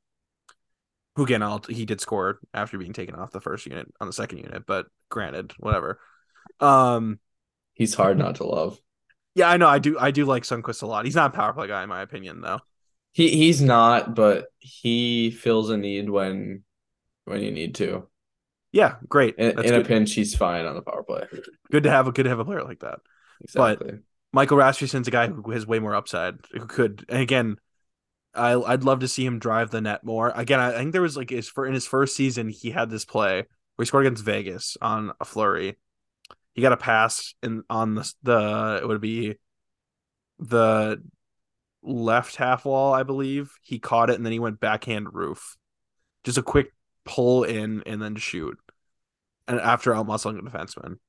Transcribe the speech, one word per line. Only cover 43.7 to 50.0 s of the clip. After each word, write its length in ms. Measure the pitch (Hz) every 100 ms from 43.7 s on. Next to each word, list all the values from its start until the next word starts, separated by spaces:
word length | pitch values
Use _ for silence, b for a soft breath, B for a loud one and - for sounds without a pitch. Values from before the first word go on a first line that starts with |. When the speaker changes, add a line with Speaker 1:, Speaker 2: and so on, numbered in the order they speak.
| 117
Speaker 1:
caught 320 | - 117 117
it, 60 | 117
and 100 | 113
then 60 |
he 80 | 113
went 180 | 117 107
backhand 560 | 110 107 - 107 104
roof. 420 | 87 82 - - - _ _ _ _ _ _
Just 120 | - 123
a 60 |
quick 300 | - 147 139 _ _ _
pull 400 | - - 123 127
in 400 | 120 110 107 107 -
and 160 | 107
then 140 | 107 107
shoot. 420 | - 87 76 - _ _ _ _ _ _ _ _ -
And 140 | 123
after 320 | 107 120 127
outmuscling 500 | 110